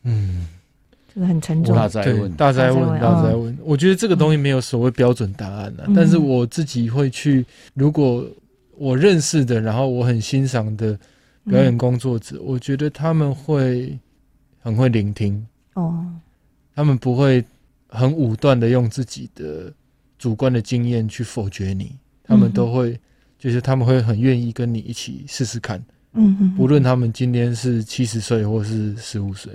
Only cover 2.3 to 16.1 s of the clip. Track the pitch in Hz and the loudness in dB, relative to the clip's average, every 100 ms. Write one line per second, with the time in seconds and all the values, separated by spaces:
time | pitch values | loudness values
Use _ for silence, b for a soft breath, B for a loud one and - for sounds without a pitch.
2.3 | 82 143 131 127 127 - 110 117 - 113 | 2 2 4 4 4 2 2 2 4 4
3.3 | 113 117 131 160 143 180 190 226 175 156 | 0 -4 -8 -2 2 4 2 2 2 4
4.3 | 156 139 131 - 120 127 120 123 123 104 | 2 2 0 -2 0 0 2 2 2 -4
5.3 | 98 101 101 104 117 202 196 160 165 143 | -6 -10 -10 -12 -8 2 4 6 4 4
6.3 | 127 120 - 151 120 117 127 139 - 147 | 2 0 -2 -4 -2 -2 0 -2 -2 2
7.3 | 135 120 b b 135 143 151 135 120 - | 2 0 b b 0 0 2 0 0 -6
8.3 | - _ _ _ - 139 127 196 175 139 | -14 _ _ _ -8 -2 4 4 4 2
9.3 | 160 123 117 110 110 135 123 123 117 107 | 0 2 0 0 -2 -2 0 0 0 0
10.3 | 135 135 123 110 104 110 104 b b b | -2 0 -2 -4 -2 -4 -4 b b b
11.3 | b - - 131 120 123 123 131 117 - | b 0 4 4 2 0 0 -2 -4 -6
12.3 | 69 135 127 - 135 151 - 160 165 143 | -12 -6 -6 -4 -4 -4 -4 -2 0 0
13.3 | 131 - 147 131 123 131 139 _ _ _ | -4 -2 0 0 -2 -6 -12 _ _ _
14.3 | _ _ _ 117 110 127 113 101 104 104 | _ _ _ -4 2 2 2 -2 -2 -4
15.3 | 101 110 _ _ 185 165 170 175 | -4 -10 _ _ -6 -4 -4 -8